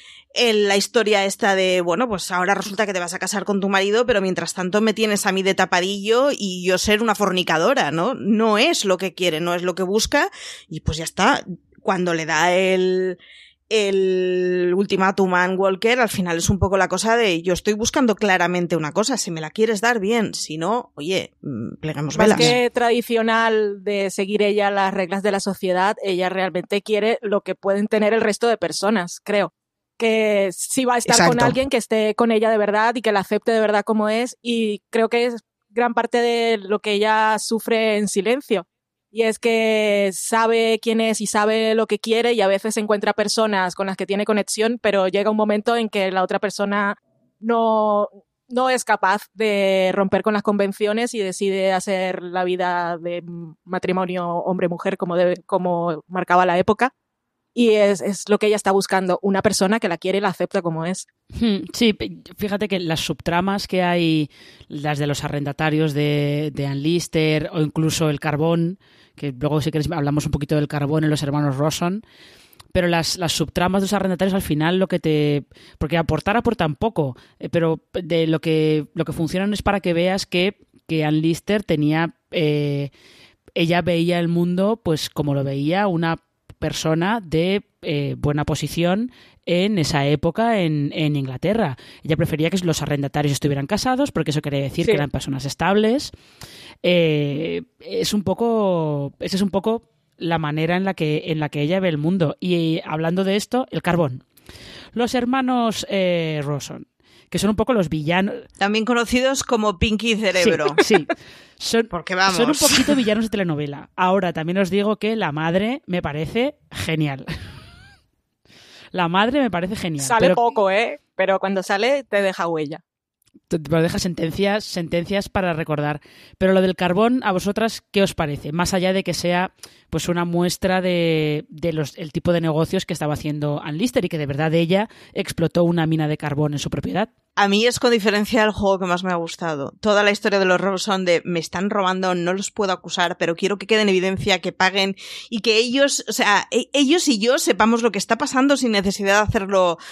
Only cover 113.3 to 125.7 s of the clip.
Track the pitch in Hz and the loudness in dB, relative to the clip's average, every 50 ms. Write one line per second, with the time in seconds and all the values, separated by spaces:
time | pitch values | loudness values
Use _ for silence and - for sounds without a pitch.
113.3 | - 208 190 175 156 143 147 143 143 160 - - _ - 180 185 190 202 185 175 | -2 -2 -2 -2 -2 -2 -4 -6 -8 -10 -16 -12 _ 0 2 2 2 2 2 0
114.3 | - 160 156 165 180 190 196 170 180 202 202 214 214 - - 214 226 220 190 156 | -2 -4 -4 -2 0 0 0 0 0 0 0 0 -2 -2 -2 -2 -2 -2 -2 -4
115.3 | 143 156 156 165 170 190 208 226 254 285 - - 180 180 170 160 143 151 160 135 | -2 -2 -2 0 0 0 0 0 -2 -6 -6 -4 -4 -4 -4 -4 -4 -4 -6 -4
116.3 | - 226 247 294 294 _ _ _ - - - - 160 156 156 147 135 135 - - | -2 -2 -2 -2 -4 _ _ _ -12 -8 -4 -2 0 0 0 -2 -2 -6 -10 -10
117.3 | 151 - - - - - - - - - - 831 784 _ _ _ _ _ _ _ | -10 -10 -12 -14 -16 -18 -20 -20 -20 -20 -20 -20 -20 _ _ _ _ _ _ _
118.3 | _ _ _ _ _ - - - - - - - - 180 175 165 175 190 208 233 | _ _ _ _ _ -20 -20 -20 -20 -20 -20 -10 -4 -2 -2 0 2 2 2 2
119.3 | 254 294 269 226 180 170 175 185 220 - - 180 156 143 139 135 240 226 - 180 | 2 2 0 0 0 -2 -4 -4 -6 -6 -6 -4 -4 -4 -2 0 2 4 4 4
120.3 | 180 240 233 233 - 226 202 190 190 202 233 - 294 - _ _ _ - 190 185 | 4 4 2 2 2 2 2 2 2 2 0 -2 -4 -8 _ _ _ -2 0 2
121.3 | 196 185 - 190 196 190 180 - 202 196 220 247 285 285 240 - 214 202 196 190 | 2 0 0 -2 -2 -2 -2 -2 0 0 2 2 0 0 0 0 0 0 2 0
122.3 | 185 - 180 170 170 156 156 143 160 - - _ _ _ _ _ _ _ _ _ | 0 -2 -2 -2 -2 -2 -4 -6 -8 -12 -14 _ _ _ _ _ _ _ _ _
123.3 | _ - _ _ 175 165 151 - 170 165 160 170 196 202 - 185 170 - 170 160 | _ -20 _ _ 0 0 2 2 2 2 2 2 0 -2 -2 -4 -2 -2 -4 -2
124.3 | - - 196 202 202 214 208 - - 185 165 147 170 175 170 - 202 202 196 - | 0 0 0 0 0 0 -4 -6 -6 -6 -4 -2 -2 -2 -2 0 -2 -2 -2 -2
125.3 | - 208 185 175 165 156 165 - | -2 -2 0 0 -2 -2 -2 -2